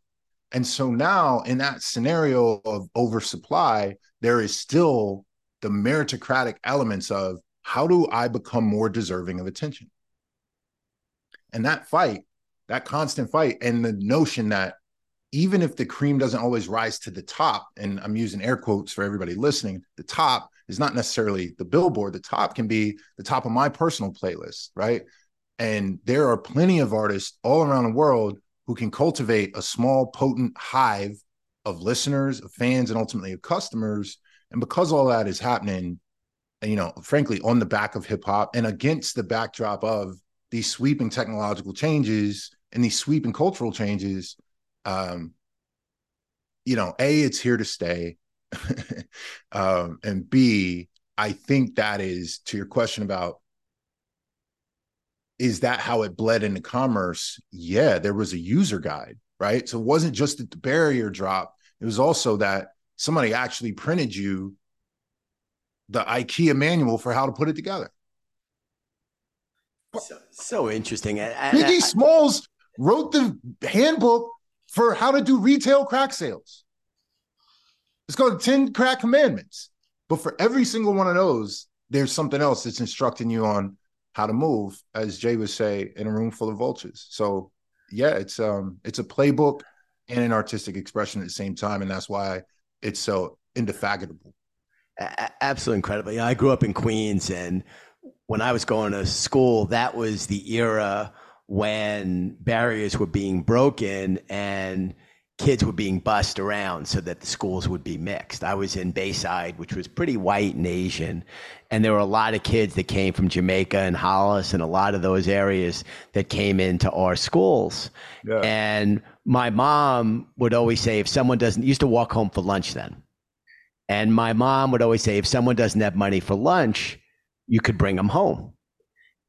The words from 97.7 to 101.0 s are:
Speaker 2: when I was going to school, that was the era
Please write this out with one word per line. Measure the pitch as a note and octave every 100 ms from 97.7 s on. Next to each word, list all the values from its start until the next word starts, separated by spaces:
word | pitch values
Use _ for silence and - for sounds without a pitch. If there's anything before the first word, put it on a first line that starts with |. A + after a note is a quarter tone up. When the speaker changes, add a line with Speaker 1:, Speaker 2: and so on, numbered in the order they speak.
| - - _ - - -
Speaker 2:
when | G#2+
I | A#2
was | A#2+ -
going | A2 G#2+
to | G2+ F#2+
school, | - - C#3 B2+ A2+ G2
that | A#2 A#2+ A2+
was | A2+ G#2 -
the | G2+ F#2+ A2+
era | A#2 G#2+ G#2 G2+